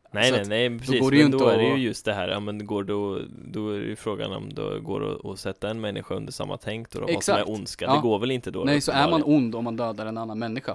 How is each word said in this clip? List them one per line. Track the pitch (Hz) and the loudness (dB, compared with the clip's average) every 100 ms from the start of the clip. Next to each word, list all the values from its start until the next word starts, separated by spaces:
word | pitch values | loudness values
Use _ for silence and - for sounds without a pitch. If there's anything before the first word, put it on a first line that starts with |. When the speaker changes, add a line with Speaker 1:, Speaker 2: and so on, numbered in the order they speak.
| _ | _
Speaker 1:
Nej, | 104 123 | 2 4
Speaker 2:
Så | 127 | 4
Speaker 1:
nej, | |
Speaker 2:
att | 101 | 2
Speaker 1:
nej, | 110 123 | 2 0
Speaker 2:
då | 117 | -2
Speaker 1:
precis. | 127 127 | 0 2
Speaker 2:
går | 131 | 6
det | 143 | 8
ju | |
Speaker 1:
Men | 147 | 8
Speaker 2:
inte | 135 127 | 6 4
Speaker 1:
då | |
är | 110 | 6
det | |
ju | 120 | 4
Speaker 2:
att | 135 | 2
Speaker 1:
just | 120 98 - | 0 -2 -4
det | |
här, | 101 92 | -2 -2
ja, | 98 | -2
men | 104 104 104 | -4 -6 -4
går | 104 | -4
då, | 101 101 101 104 - - - | -2 -2 -2 -4 -8 -12 -10
då | 110 107 | -6 -4
är | 104 | -4
det | 110 | -6
ju | 107 | -6
frågan | 113 101 104 | -6 -4 -4
om | 101 104 | -6 -8
det | 104 104 104 | -8 -6 -6
går | 104 101 104 98 | -6 -4 -4 -6
att, | - | -8
att | 98 | -8
sätta | 98 - 101 | -10 -6 -6
en | 113 | -4
människa | 107 101 104 98 | -6 -6 -6 -6
under | 104 | -6
samma | - 101 98 | -8 -8 -6
tänk | - 110 113 | -8 -8 -8
då, | - | -6
då, | - | -2
vad | 104 | 0
som | - - | 2 0
är | |
Speaker 2:
Exakt. | 104 107 | 0 -4
Speaker 1:
ondska. | 92 - - | -8 -6 2
Speaker 2:
Ja. | 143 | 2
Speaker 1:
Det | |
går | 120 104 | 4 2
väl | 123 | 0
inte | 127 95 | -2 -4
då, | - | -2
Speaker 2:
Nej, | 139 147 | 0 2
så | 139 | 2
är | 139 | 2
man | 151 165 | 4 4
Speaker 1:
uppenbarligen. | 143 151 117 | 6 4 4
Speaker 2:
ond | 117 | 0
om | |
man | 120 113 | -4 -2
dödar | 117 107 110 | -4 -4 -6
en | 113 | -6
annan | 113 110 | -6 -6
människa | 117 120 127 | -4 -4 -6